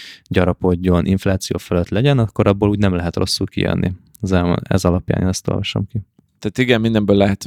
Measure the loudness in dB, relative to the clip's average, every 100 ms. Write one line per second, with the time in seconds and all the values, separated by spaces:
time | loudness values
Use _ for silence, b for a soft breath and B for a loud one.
0 | B B -4 0 0 2 0 0 2 2
1 | 2 0 0 -2 -4 -8 -2 -2 0 0
2 | 2 2 0 0 0 2 2 2 0 0
3 | -2 -4 -4 -4 -4 -2 -2 0 -2 -4
4 | _ -10 -2 0 0 -2 0 0 2 0
5 | 0 -2 -2 -2 -4 -4 -4 -6 -6 -8
6 | -12 _ _ _ -6 -2 2 2 2 2
7 | 2 4 2 0